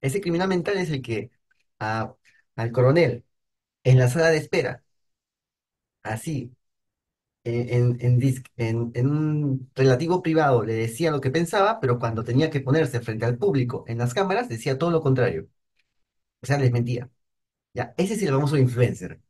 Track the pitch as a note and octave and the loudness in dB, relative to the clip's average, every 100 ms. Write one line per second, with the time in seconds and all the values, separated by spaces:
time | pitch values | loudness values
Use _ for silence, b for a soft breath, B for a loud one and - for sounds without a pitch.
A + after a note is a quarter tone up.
0 | C#3 G3+ F3+ E3+ F#3+ F3+ E3+ G3 F3+ C#3+ | -2 -4 -2 -2 0 0 0 -2 -2 -4
1 | B2 A2+ G2+ _ _ _ _ _ G#2+ A2 | -4 -6 -6 _ _ _ _ _ -6 -4
2 | A2 - b b _ - A2+ A#2 B2+ D#3+ | -6 -10 b b _ -6 -4 2 4 4
3 | D#3 A#2 _ _ _ _ _ _ - B2+ | 2 0 _ _ _ _ _ _ 4 6
4 | B2+ B2+ E3 D#3+ - E3+ C#3+ - _ _ | 6 4 2 2 0 -2 -2 -6 _ _
5 | _ _ _ _ _ _ _ _ _ _ | _ _ _ _ _ _ _ _ _ _
6 | - A2 - D3 A#2+ - _ _ _ _ | -10 -8 -6 -8 -8 -16 _ _ _ _
7 | _ _ _ _ - A#2+ A#2+ B2 B2 A#2+ | _ _ _ _ -6 -4 0 2 2 2
8 | B2 B2 C3+ A#2+ - - A2+ A2+ A#2+ A#2+ | 2 4 2 0 -6 -6 -4 -2 -4 -2
9 | C3 D3+ D#3 D3+ D3 C3 - - C3+ C3 | 0 0 0 0 -2 -4 -6 2 4 4
10 | E3 F3+ F3+ D#3+ D3+ B2 G#2+ A2+ A2+ - | 2 0 2 2 4 2 2 -2 -2 -2
11 | E3 D3 C3 C#3+ E3+ G#3+ G3+ A3+ C3 A#2+ | -2 0 -2 -2 0 2 2 2 0 0
12 | A#2 A2 A2+ A#2+ D#3 D3+ B2+ D3+ D#3 A#2+ | -2 -4 0 2 2 0 0 0 2 -2
13 | A2 A2 A#2 A#2+ G3+ C#3 B2+ - - A#2 | -6 -4 -2 0 0 0 -2 -4 -8 -4
14 | A#2+ - F#3+ G3 B3 A2+ D3 C3+ E3+ E3 | -2 -2 -2 -2 -4 -6 -6 -2 0 0
15 | C#3 C3 A2 E2 - _ _ _ _ _ | 2 2 0 -2 -10 _ _ _ _ _
16 | _ _ _ _ - C#3 B2+ A#2+ A#2+ B2 | _ _ _ _ -4 0 2 0 -2 -6
17 | - _ _ _ _ _ _ B2+ - - | -8 _ _ _ _ _ _ -10 -8 -2
18 | F#3 A3 F#3 C3+ C#3+ D3+ B2+ A#2 A#2+ F#2+ | -2 0 0 0 2 2 2 2 0 0
19 | F2+ - | -10 -14